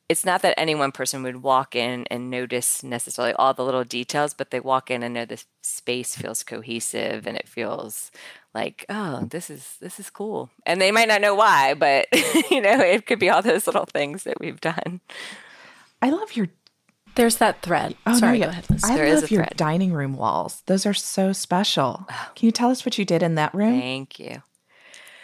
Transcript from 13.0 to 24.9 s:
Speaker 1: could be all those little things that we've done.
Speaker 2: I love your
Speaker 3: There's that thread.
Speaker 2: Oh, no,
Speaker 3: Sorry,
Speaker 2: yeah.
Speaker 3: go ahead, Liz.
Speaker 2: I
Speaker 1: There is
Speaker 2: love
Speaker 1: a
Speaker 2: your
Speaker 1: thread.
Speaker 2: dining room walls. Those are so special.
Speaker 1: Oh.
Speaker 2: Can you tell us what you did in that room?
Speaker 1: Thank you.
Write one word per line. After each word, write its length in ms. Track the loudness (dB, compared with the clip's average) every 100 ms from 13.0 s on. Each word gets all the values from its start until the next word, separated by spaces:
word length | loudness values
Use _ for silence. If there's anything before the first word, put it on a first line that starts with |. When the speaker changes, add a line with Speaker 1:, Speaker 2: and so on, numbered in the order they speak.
| 0
Speaker 1:
could 140 | 0
be 100 | 4
all 140 | 4
those 240 | 4 2 2
little 180 | 0 -2
things 380 | -2 -4 -4
that 160 | -8 -8
we've 200 | -8 -6
done. 420 | -4 -4 -6 -10 _ -18 -16 -16 -20 -20 -20 -20 _ _
Speaker 2:
I 80 | 0
love 260 | 0 -4 -4
your 120 | -4 -6 _ _ _ _ _ 2
Speaker 3:
There's 220 | 2 4
that 240 | 2 2
thread. 340 | -2 0 -2 -4 0
Speaker 2:
Oh, 60 |
no, 40 | 4
Speaker 3:
Sorry, 200 | 4 4
Speaker 2:
yeah. 60 | 2
Speaker 3:
go 40 |
ahead, 180 | -4 -2
Liz. 140 | 0
Speaker 2:
I 120 | 2 2
Speaker 1:
There 100 | 4
is 160 | 4
Speaker 2:
love 40 | 4
Speaker 1:
a 20 |
Speaker 2:
your 100 | 2
Speaker 1:
thread. 120 | 2 0
Speaker 2:
dining 360 | 0 2 2
room 220 | 0 -2 -2
walls. 480 | 0 0 -2 -8 0
Those 200 | 0 2
are 60 |
so 400 | -2 -4 0 0
special. 720 | 0 -2 0 2 0 0 -4 -12
Speaker 1:
Oh. 220 | -12 -12 0
Speaker 2:
Can 100 | 2
you 40 |
tell 200 | 4 2
us 120 | 2 -2
what 120 | -2
you 80 | 0
did 160 | 2
in 140 | 2 2
that 180 | 0
room? 200 | 2 2
Speaker 1:
Thank 460 | 2 -2 -8 -10 -16
you. 220 | -16 -16 -18 _ _ _ -20